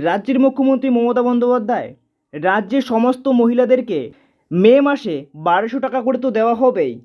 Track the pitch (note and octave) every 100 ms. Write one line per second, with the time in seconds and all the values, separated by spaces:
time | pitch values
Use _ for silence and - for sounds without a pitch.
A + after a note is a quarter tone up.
0 | D3+ G3 G3+ C4+ C4+ C4 C4 C4+ C4+ A#3+
1 | A#3+ A#3+ B3 B3 A#3+ B3 G#3+ A3 A#2 -
2 | _ _ _ D3 F3 G3+ F#3+ C4+ - A3
3 | A#3+ B3+ C4 B3 A#3 A#3+ B3 B3+ B3+ E3
4 | A#2 - _ _ _ E3+ G3+ C4 C#4+ C#4
5 | A3 D3 C#3+ D3+ D#3+ F3+ A3+ C4 C4 B3+
6 | A#3+ C4 B3+ A3 A3+ A#3 B3+ G3 C#3+ A#2